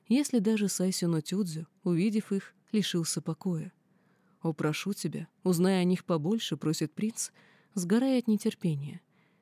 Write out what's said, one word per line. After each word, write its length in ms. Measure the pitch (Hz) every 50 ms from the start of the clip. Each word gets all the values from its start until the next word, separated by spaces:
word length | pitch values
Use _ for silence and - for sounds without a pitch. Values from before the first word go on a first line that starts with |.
| _
если 320 | - 220 277 294 - - 240
даже 300 | 185 220 220 208 208 190
Сайсю 400 | - - 180 185 180 - 180 170
но 120 | 165 160
Тюдзю, 460 | 147 - 180 190 214 175 156 160 165 - _ _
увидев 500 | - 180 175 160 185 226 208 220 208 -
их, 220 | 202 196 - - _ _ _ -
лишился 480 | - 214 185 - - 180 165 - - 170
покоя. 520 | 151 - 160 - - 190 175 156 156 180 - _ _ _ _ _ _ _ _ _ _ _ _ _
"О, 100 | - 165
прошу 400 | 156 - - 151 151 - - 190
тебя, 360 | 202 - - 165 - 151 160 - _ _
узнай 380 | - 185 180 165 180 185 196 185
о 40 | 180
них 200 | 180 185 180 -
побольше", 520 | - 175 160 147 175 220 226 - - 170
просит 360 | 143 - 156 156 - 160 151
принц, 380 | - - 208 220 - - - - _ _ - _ _ _ _ _ -
сгорая 460 | 196 175 170 202 233 254 269 262 247
от 80 | 233 -
нетерпения — 720 | 214 208 - 220 - - - 175 156 139 139 147 170 175 _ _ _ _ _ _ _ _